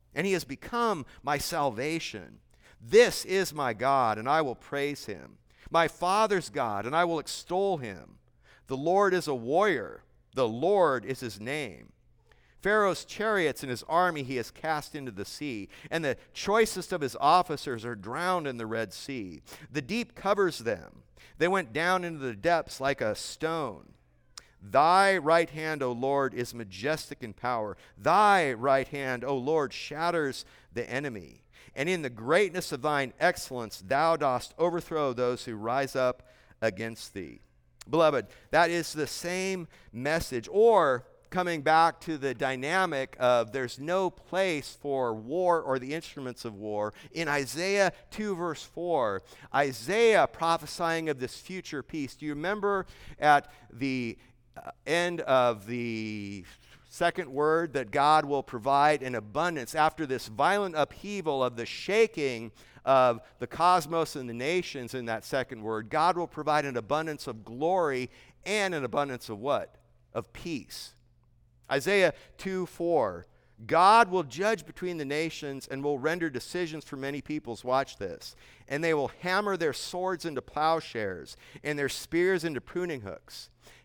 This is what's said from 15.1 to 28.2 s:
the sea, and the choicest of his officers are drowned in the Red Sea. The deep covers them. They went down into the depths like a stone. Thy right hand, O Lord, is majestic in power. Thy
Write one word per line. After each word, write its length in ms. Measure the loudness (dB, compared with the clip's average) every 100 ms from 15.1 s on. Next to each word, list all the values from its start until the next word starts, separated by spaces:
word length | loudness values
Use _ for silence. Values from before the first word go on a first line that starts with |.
the 140 | -8 -10
sea, 420 | -8 -8 -8 -10 -14 -6
and 120 | -2
the 140 | -2 -2 -8
choicest 580 | -8 2 4 4 0 -6
of 120 | -4
his 120 | -4 2
officers 680 | 6 6 4 -2 -6 -6
are 100 | -6
drowned 520 | -8 -8 -4 0 0 -2
in 100 | -6
the 100 | -4
Red 280 | -4 -4
Sea. 480 | -8 -10 -8 -10 -12 -18 -20 -10
The 120 | -8
deep 320 | -4 -4 -6
covers 460 | -4 0 2 2 0
them. 420 | -4 -4 -6 -20 -20 -20 -20 0
They 100 | 2
went 280 | 2 0
down 300 | -2 0 0
into 160 | -2 -6
the 140 | -6
depths 460 | -2 2 2 0 -4
like 220 | -2 0
a 120 | -2
stone. 800 | -2 -6 -6 -4 -2 -4 -8 -16 _ _ _ _ -20 -20 _
Thy 560 | 2 6 8 8 6 4
right 320 | 4 4 4
hand, 320 | -2 -4 -2
O 100 | -2
Lord, 400 | 0 0 2 2
is 220 | -2 -6
majestic 680 | -8 -12 -6 -2 -2 -6 -12
in 120 | -14
power. 420 | -6 -4 -2 -4 -8 -16 -4
Thy 560 | 4 6